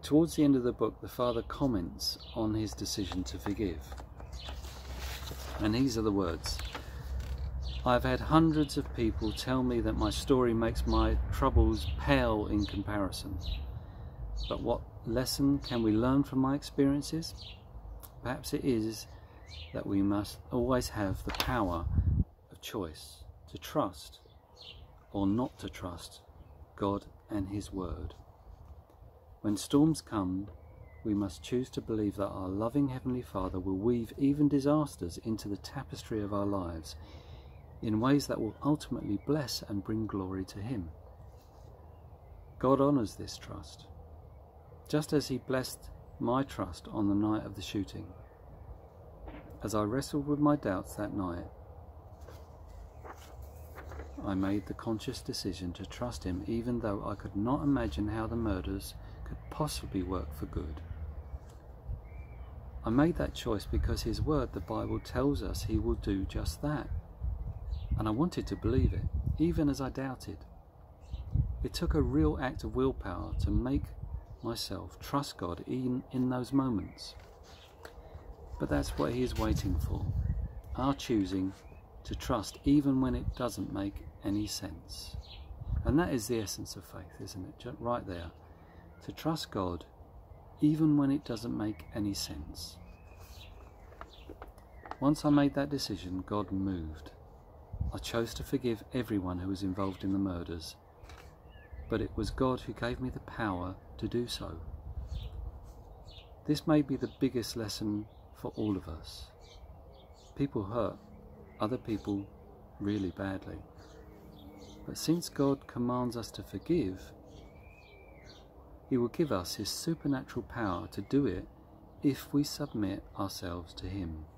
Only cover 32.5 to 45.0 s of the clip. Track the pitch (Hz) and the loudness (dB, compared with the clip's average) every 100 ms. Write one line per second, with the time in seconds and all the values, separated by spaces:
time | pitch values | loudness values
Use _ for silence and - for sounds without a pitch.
32.5 | 95 113 147 139 127 131 123 117 101 92 | 0 2 4 2 2 -2 -2 -2 -2 0
33.5 | 92 92 95 107 120 113 - 139 143 147 | 0 0 2 4 4 0 2 4 6 6
34.5 | 143 135 151 147 - 87 - - 110 110 | 6 6 4 4 -2 -6 -6 -4 -4 -2
35.5 | 101 - - 127 - - 113 101 101 101 | -6 -6 -8 -8 -10 -4 -2 0 0 2
36.5 | 101 87 82 78 - - - - - - | 0 0 -6 -8 -12 -14 -16 -14 -16 -16
37.5 | - - - 120 107 123 143 - - 110 | -18 -16 -6 0 4 6 4 4 -2 -2
38.5 | - 139 147 - - - 101 - 151 127 | 0 2 2 2 -4 -2 -2 2 0 0
39.5 | - - 104 - 110 110 101 95 95 92 | -4 -2 -4 0 -2 0 -2 -2 -2 -4
40.5 | - 104 127 82 78 - - - - - | -6 -4 -4 -4 -10 -16 -18 -18 -18 -20
41.5 | - - - - - - - - - - | -20 -20 -18 -20 -18 -18 -18 -18 -18 -16
42.5 | - 127 131 139 143 107 - - - - | 0 6 8 8 6 2 -4 -10 -10 -10
43.5 | - 82 - - - - - - - - | -10 -12 -16 -16 -16 -16 -16 -18 -18 -20
44.5 | - - - - 151 | -20 -20 -18 0 0